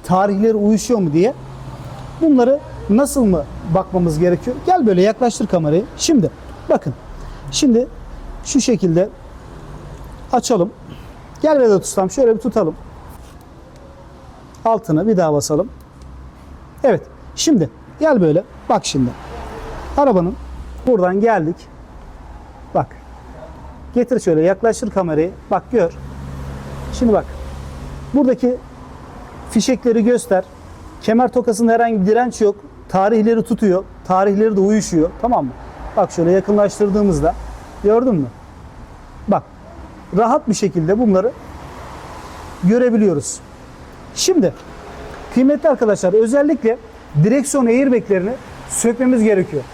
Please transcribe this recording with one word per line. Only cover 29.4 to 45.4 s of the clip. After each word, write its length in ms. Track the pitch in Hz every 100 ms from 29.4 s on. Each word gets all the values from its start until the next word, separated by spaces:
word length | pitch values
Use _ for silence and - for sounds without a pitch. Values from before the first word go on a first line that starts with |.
| -
fişekleri 540 | 226 226 254 247 226
göster. 400 | 220 247 - 190 - - - - - -
Kemer 300 | - 226 254
tokasında 400 | 254 240 208 233
herhangi 280 | 226 233 220
bir 60 | 190
direnç 340 | 226 247 -
yok. 160 | 214 202 - - -
Tarihleri 540 | 185 196 226 214 226
tutuyor. 420 | 220 220 208 180 190 -
Tarihleri 520 | - 185 202 202 220 196
de 40 |
uyuşuyor. 500 | 196 214 - 170 165 -
Tamam 240 | 240 220
mı? 80 | 135 117 - - - -
Bak 140 | 185
şöyle 200 | - 170
yakınlaştırdığımızda. 1040 | 190 185 208 208 - 208 202 202 151 156 - - - - -
Gördün 300 | 202 226 254
mü? 120 | 180 123 - - - - - - - - - -
Bak. 140 | 185 - - - - - - - 180
Rahat 320 | 226 269 254
bir 60 |
şekilde 440 | 190 196 175 160 208
bunları 340 | 240 185 220 - - - - - - - - - - - - -
görebiliyoruz. 760 | 180 233 247 220 208 147 - - - - - - - - -
Şimdi 380 | - - 359 190 - - - - - - - -
kıymetli 340 | 240